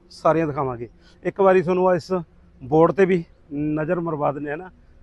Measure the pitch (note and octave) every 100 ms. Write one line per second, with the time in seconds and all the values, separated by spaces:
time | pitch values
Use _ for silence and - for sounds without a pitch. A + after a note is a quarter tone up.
0 | - - E3+ D#3+ D#3+ C#3 C3 A#2+ A#2+ _
1 | _ _ F3+ - F#3+ F#3+ E3+ F#3 F#3 F3+
2 | - F#3 D#3+ _ _ - B2+ D#3 E3 E3
3 | F#3 F#3 E3 _ - D3 D3+ D3+ D#3 F3
4 | E3+ D3+ D3 C#3+ D3 D#3 F#3 - _ -